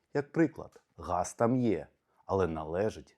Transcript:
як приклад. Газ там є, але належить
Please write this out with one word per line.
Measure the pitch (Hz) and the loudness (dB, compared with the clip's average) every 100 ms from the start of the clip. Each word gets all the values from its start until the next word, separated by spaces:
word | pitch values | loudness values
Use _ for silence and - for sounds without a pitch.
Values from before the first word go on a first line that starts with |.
| _ | _
як | 143 143 | -6 -4
приклад. | 165 156 - - - _ - | 0 0 0 -16 -16 _ -14
Газ | - 87 90 | -4 -2 -2
там | - 117 131 | 0 2 2
є, | 120 85 - _ _ _ - | 2 0 -4 _ _ _ -2
але | 95 87 | 2 2
належить | 78 78 87 107 87 - | 0 -4 -2 -2 -4 -18